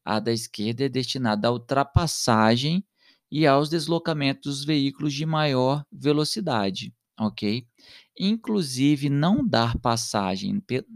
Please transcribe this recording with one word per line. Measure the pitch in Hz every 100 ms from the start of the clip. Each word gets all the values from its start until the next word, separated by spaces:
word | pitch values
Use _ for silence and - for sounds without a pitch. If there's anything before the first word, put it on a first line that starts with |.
A | - 107
da | 110
esquerda | 113 117 - 104 120
é | 135
destinada | 131 123 135 120 104 117
à |
ultrapassagem | 120 117 135 139 - 165 - - 110 110 120 143 180 - _ _ _ -
e | 147 151
aos | 139 147
deslocamentos | 165 147 165 165 151 139 135
dos | 147 139
veículos | 143 151 139 135 151
de | 139
maior | 160 156 151 131 127 147 143
velocidade, | 139 135 147 151 220 175 117 98 95 - - _ -
ok? | 110 110 104 117 120 _ - - _ -
Inclusive, | 190 226 220 208 147 127 139 147 143
não | 143 160 254 240
dar | 117 117 117
passagem, | 123 117 - 107 95 95 98 101
pe-, | - 123 -